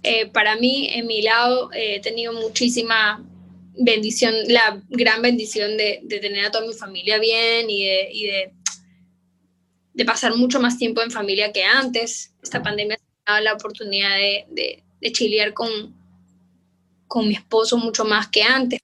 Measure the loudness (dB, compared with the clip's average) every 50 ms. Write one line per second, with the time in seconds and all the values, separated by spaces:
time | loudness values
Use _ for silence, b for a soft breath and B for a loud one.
0 | 0 2 2 2 0 0 0 2 2 2 2 2 2 0 2 0 -2 -4 -4 -4
1 | -4 -4 -4 0 2 2 2 4 4 2 2 0 -2 -4 -6 -6 -4 -4 -6 -4
2 | -6 -6 -6 -6 -6 -6 -6 -6 -6 -4 -2 0 0 0 0 -2 0 0 2 2
3 | 2 2 0 -4 -10 -20 -20 -20 -20 -20 -20 -20 -20 -20 -4 2 4 4 4 4
4 | 0 -2 0 2 2 2 2 0 2 2 4 4 4 4 2 -2 -12 -8 -2 0
5 | 2 2 2 4 2 2 2 2 -2 -4 -4 -4 -2 -2 0 0 0 0 -2 -4
6 | -8 -8 -8 -6 -4 -4 -2 -2 -2 -2 -2 -4 -4 -4 -10 -12 -14 -14 -12 -6
7 | -2 0 0 2 2 2 2 2 2 2 2 2 0 0 -2 -2 0 0 0 0
8 | 0 -2 -6 -8 -6 -4 -4 -4 -4 -6 -10 -10 -8 -8 B B B B B B
9 | B B _ _ _ _ _ _ _ _ _ _ _ _ _ _ _ _ _ -2
10 | 0 0 0 0 0 0 4 4 2 4 4 2 2 2 2 0 -2 0 0 0
11 | -2 -2 -4 -6 -4 -2 0 0 -2 -2 0 0 2 4 4 4 2 0 -2 -4
12 | -4 -4 -6 -10 -12 -16 _ _ -16 -8 -8 -6 -4 -4 -4 -4 -4 -4 -4 -6
13 | _ _ _ _ _ 0 0 2 2 0 0 -2 -6 -12 -10 -10 -8 -4 -2 0
14 | 0 2 2 2 2 0 0 -2 -6 -8 -6 -6 -6 -6 -6 -10 _ _ _ _
15 | -8 -4 -2 0 0 2 2 2 0 0 -2 -4 -6 -4 -4 -6 -8 -10 -18 _
16 | _ _ _ _ _ _ _ _ _ _ _ _ _ _ _ _ _ _ _ _
17 | _ _ -2 0 0 0 0 -2 -4 _ 2 2 4 4 2 0 0 0 -2 -2
18 | 0 2 2 0 0 2 2 4 4 4 4 2 2 0 -2 -6